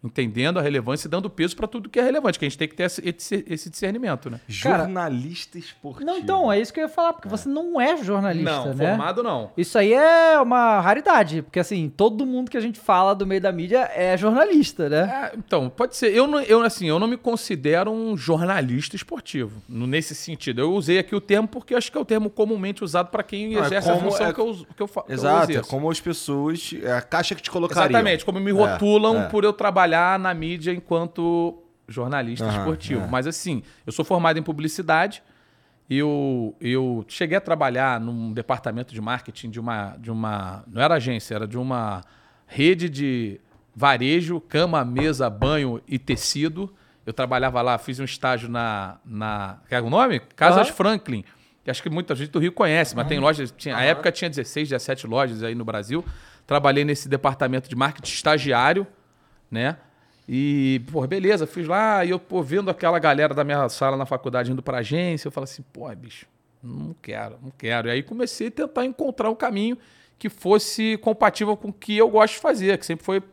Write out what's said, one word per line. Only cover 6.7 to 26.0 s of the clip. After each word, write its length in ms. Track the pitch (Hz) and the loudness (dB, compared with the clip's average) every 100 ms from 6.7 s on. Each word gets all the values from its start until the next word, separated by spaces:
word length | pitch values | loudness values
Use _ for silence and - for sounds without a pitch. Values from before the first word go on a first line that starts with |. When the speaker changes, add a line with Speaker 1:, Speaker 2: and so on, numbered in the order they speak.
Speaker 2:
que 60 | - | -4
eu 60 | |
ia 40 | 311 | -4
falar, 240 | 311 339 | 0 0
porque 120 | 330 196 | 0 -6
Speaker 3:
É. 40 | |
Speaker 2:
você 160 | 214 277 | -6 -4
não 320 | 285 349 330 | -4 -2 0
é 160 | 262 - | 0 0
jornalista, 720 | 196 202 196 170 160 147 127 | -2 0 0 0 0 -2 -2
Speaker 1:
Não, 80 | |
Speaker 2:
né? 120 | 131 156 | -2 0
Speaker 1:
formado 340 | 214 160 185 | 0 0 -2
não. 260 | 240 139 107 - | -2 -4 -6 -4
Speaker 2:
Isso 200 | 175 233 | 0 4
aí 160 | 202 | 6
é 460 | 240 311 330 330 311 | 8 8 8 8 6
uma 380 | 240 247 233 208 | 6 4 6 4
raridade, 640 | 175 233 349 302 180 160 | 4 4 6 4 4 0
porque, 160 | 147 - | -2 -2
assim, 340 | 175 196 156 - | -2 -2 -4 4
todo 280 | 208 214 | 2 4
mundo 240 | 262 254 254 | -2 -2 -4
que 80 | 262 | -4
a 40 | |
gente 180 | 226 214 | -4 -6
fala 340 | - 185 190 | 2 4 6
do 140 | 196 190 | 2 0
meio 140 | 190 | 0
da 100 | 190 | 0
mídia 400 | 175 175 240 254 | -2 2 2 2
é 240 | - 185 185 | 0 2 2
jornalista, 720 | 208 240 349 330 277 - 151 | 4 4 6 6 4 0 0
né? 440 | 151 190 262 - | 2 2 -2 -6
Speaker 1:
É, 40 | 220 | -10
então, 320 | - 175 127 | -2 0 0
pode 280 | - 240 - | -2 -4 2
ser. 180 | 233 | 2
Eu 140 | 208 277 | 4 4
não, 120 | 294 | 2
eu, 200 | 269 226 | 6 6
assim, 240 | 233 - 175 | 6 0 0
eu 140 | 156 | 2
não 80 | 220 | 2
me 80 | 247 | -2
considero 720 | 247 233 - 170 139 165 202 | -2 -4 -4 -2 2 2 2
um 260 | 220 226 196 | -2 -4 -4
jornalista 800 | 127 160 175 190 131 123 - | 0 0 2 0 0 -2 -4
esportivo, 680 | 196 - 311 - 143 113 107 - | -10 -10 -12 -8 -6 -6 -8 -12
no, 160 | 120 | -6
nesse 300 | 123 147 160 | -2 -2 -4
sentido. 460 | 147 - 156 - 120 | -10 -12 -10 -6 -2
Eu 140 | 147 | 0
usei 260 | 196 151 185 | 0 2 0
aqui 160 | 185 202 | 2 -4
o 40 | |
termo 280 | 202 202 214 | 2 2 2
porque 260 | 247 - | -6 -2
eu 40 | 247 | -2
acho 120 | - | -2
que 80 | 302 | -6
é 20 | |
o 40 | |
termo 260 | - 220 214 | -2 0 -2
comumente 540 | - 214 220 190 196 | 0 0 0 -4 -6
usado 240 | 190 170 175 | -4 -2 -2
pra 140 | 214 | -4
quem 280 | 202 202 214 | -6 -8 -4
Speaker 3:
Não, 120 | 214 | -2
é 20 | 196 | 0
Speaker 1:
exerce 240 | 190 170 | 0 2
a 40 | 175 | 2
Speaker 3:
como, 160 | 185 | 2
Speaker 1:
função 160 | 196 175 | 0 0
Speaker 3:
é 40 | |
Speaker 1:
que 80 | 160 | 0
eu, 260 | 220 202 160 - | -4 -4 -14 -10
que 60 | |
eu 20 | 202 | -8
fa-, 160 | - | -8
que 80 | - | -6
eu 40 | |
Speaker 3:
Exato, 240 | 131 143 160 | -2 4 4
é 140 | 170 | 4
Speaker 1:
exerço. 160 | 143 113 | 0 -2
Speaker 3:
como 200 | 135 151 | -4 -2
as 100 | 165 | -4